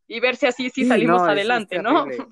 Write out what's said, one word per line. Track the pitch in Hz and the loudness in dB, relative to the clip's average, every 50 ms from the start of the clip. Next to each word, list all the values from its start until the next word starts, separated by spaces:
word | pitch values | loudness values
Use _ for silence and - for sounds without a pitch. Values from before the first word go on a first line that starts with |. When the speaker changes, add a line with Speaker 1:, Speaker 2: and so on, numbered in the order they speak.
| _ | _
Speaker 1:
y | - 214 226 | -14 -6 -2
ver | 226 254 240 | -2 -2 0
si | - 294 | 0 0
así | 254 247 - 254 247 | -2 0 -2 -6 -6
sí | - 262 262 | -4 -2 0
Speaker 2:
Sí, | |
Speaker 1:
salimos | 254 240 202 165 160 175 180 175 | 2 2 2 4 4 2 4 4
Speaker 2:
no, | - | 2
es, | 196 202 202 226 | 2 0 0 0
es | 247 233 208 | -2 -2 -4
Speaker 1:
adelante", | - 185 170 | -4 -6 -4
¿no? | 196 233 294 330 - | -2 0 0 0 0
Speaker 2:
terrible. | 269 127 120 - - | -2 -6 -10 -10 -12